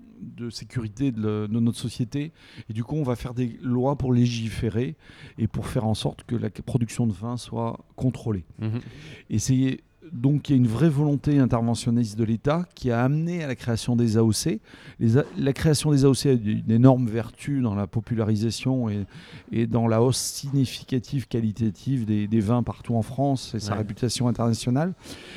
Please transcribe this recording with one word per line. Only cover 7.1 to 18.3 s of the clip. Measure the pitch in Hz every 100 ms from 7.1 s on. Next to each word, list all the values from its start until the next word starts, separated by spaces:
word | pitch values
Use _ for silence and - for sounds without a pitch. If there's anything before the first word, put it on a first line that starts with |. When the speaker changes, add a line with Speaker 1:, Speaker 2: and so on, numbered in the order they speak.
Speaker 1:
vin | 90 113 120
soit | - 117 117 - - -
contrôlée. | 131 120 113 101 82 -
Speaker 2:
Mhm. | 110 113 - - - - -
Speaker 1:
Et | 110
c'est | - 131 131 - _ _ 165
donc, | 123 131 147 -
il |
y |
a | 135
une | 120
vraie | 113 165
volonté | 139 151 143 - 147
interventionniste | 123 120 117 113 - 117 113 104
de |
l'État | 110 113 143 160 175
qui | - 127
a | 117
amené | 127 151 165 175
à | 151
la |
création | 120 - 113 - 120
des | 120 107
A |
O | 113
C. | 107 160 214 - - - -
Les | 117 120
a-, | 151 -
la | 139
création | 135 160 143 151
des | 143
A | 139
O |
C | 127 147
a |
une | 127 104 113 110
énorme | 113 131 127 120
vertu | 113 110 - - 139
dans | 123
la | 101 101
popularisation | 113 104 113 107